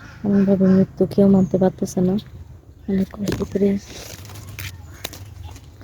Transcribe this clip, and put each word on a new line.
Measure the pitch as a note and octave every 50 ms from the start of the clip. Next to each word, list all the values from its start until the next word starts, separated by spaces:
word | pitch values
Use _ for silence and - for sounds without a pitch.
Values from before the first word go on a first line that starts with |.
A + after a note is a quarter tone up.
| - - - -
এমনভাবে | - G3+ G3+ G3+ G3 G3 G3 F#3 F#3+ F#3+
মৃত্যু | F#3+ F#3+ F#3+ - - - F#3+
কেউ | F#3 - G3+ G3 G3
মানতে | G3 F#3+ F#3 - - F3+
পারতেছে | F#3+ F#3 - - G3+ - - F#3+
না। | F3+ F#3 F#3+ A3 - - - - - - - - - - - - - -
অনেক | G3 F#3+ F#3+ - -
কষ্ট | G#3 G3+ - - - G3 -
করে, | - F#3+ G3+ G3+ G3 G3+ - - - - - - - - - - - - - - - - - - - - - - - - - - - - - - - - - - - - - - - -